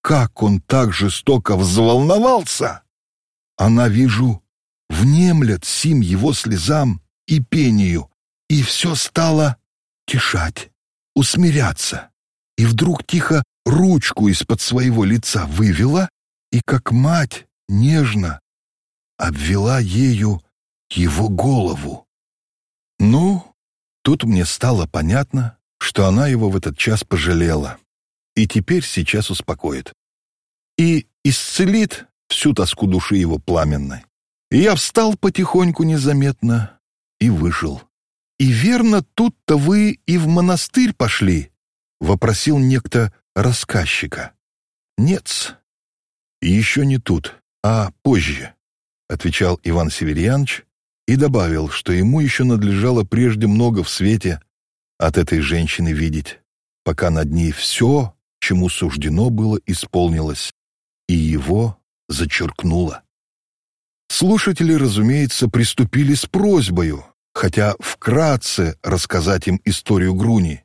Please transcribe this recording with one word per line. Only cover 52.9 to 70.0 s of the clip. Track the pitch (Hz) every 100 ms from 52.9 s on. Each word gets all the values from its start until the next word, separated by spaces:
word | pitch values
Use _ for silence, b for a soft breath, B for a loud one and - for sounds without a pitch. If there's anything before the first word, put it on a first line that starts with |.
| 123
прежде | 101 113 123 107 110
много | 104 120 107
в | 82
свете | - 95 110 95 80 _ _ _ _ _ _
от | 80 85
этой | 80 82
женщины | 73 85 82 - 85
видеть, | 76 82 78 71 - _ _ _ _
пока | - 80 90
над | 80 76
ней | 80 82
все, | 76 104 - 120 143 117 _ _ _
чему | - 90 90
суждено | - 87 73 78 78 120
было, | 110 110 107 -
исполнилось, | 90 - 90 87 82 78 73 - - _ _ _ _ -
и |
его | 87 78 78 69 98 113 - _ _ _
зачеркнуло. | 71 78 - 82 - 87 82 85 - _ _ _ _ _ _ _ _ _ _ _
Слушатели, | - 185 214 - 180 165
разумеется, | 160 135 101 107 139 139 - 120
приступили | 117 117 - 123 131 143
с | 143 -
просьбою, | 190 208 190 98 87 82 73 - _ _
хотя | - 92 - 104 101
вкратце | - - - 127 160 131 - - 85 -
рассказать | - 90 - 92 82 92 -
им | 92
историю | - 95 - 101